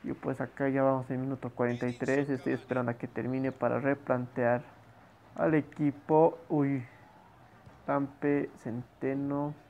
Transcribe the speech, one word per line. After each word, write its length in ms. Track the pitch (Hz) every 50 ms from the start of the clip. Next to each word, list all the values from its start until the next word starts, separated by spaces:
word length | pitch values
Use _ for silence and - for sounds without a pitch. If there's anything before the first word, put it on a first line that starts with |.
| -
Y 100 | - -
pues 280 | - - - 131 -
acá 260 | 135 127 - - 139 139
ya 120 | 131 135
vamos 260 | 135 135 135 131 127 -
en 100 | 135 127
minuto 300 | 131 135 135 127 - 120
cuarenta 360 | - - 123 120 120 120 123
y 60 | 123 120
tres. 360 | - 127 135 135 143 143 143
Estoy 240 | 135 131 - 135 131
esperando 360 | 123 - - 127 127 123 120
a 40 | 117
que 120 | 120 -
termine 440 | 123 - 117 117 123 131 131 131 135
para 280 | 131 - - 120 123 120
replantear 840 | 123 139 139 139 - - 127 123 123 123 - 131 123 120 120 123 - - - - - - - - - - - - - - -
al 180 | - 165 165 156
equipo. 880 | 151 143 - - - 151 143 139 - - - 156 156 160 165 165 - - -
Uy. 340 | 175 147 143 139 139 131 117 - - - - - - - - - - - - - - - - - - - -
Lampe, 640 | - 139 143 139 139 - - - 147 143 143 135 - - - -
Centeno. 920 | 123 107 123 123 - - - - 135 135 139 139 139 143 143 147 147 147 - -